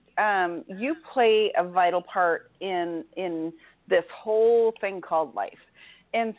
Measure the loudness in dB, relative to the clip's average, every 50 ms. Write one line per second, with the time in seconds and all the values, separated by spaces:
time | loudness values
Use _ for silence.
0 | _ _ -4 -2 0 0 0 0 0 -2 -4 -8 -10 -12 -10 -6 -4 -4 -4 -6
1 | -8 -6 0 2 4 4 6 4 2 2 0 -2 -2 0 2 2 2 2 2 0
2 | -2 -2 -2 0 2 2 0 -2 -4 _ _ -10 -8 -6 -4 -4 -4 -4 -6 -8
3 | -8 -10 -10 -8 -6 -6 -4 -6 -6 -8 -10 -12 -20 -20 _ _ _ 0 2 2
4 | 2 0 -10 -12 -6 -2 2 4 4 6 6 6 4 2 0 -2 -6 -6 -6 -8
5 | -6 -2 -2 -2 -2 -2 -4 -8 -8 -8 -10 -16 -20 _ _ -20 -20 -20 -20 _
6 | _ _ -4 -2 -2 -4 -6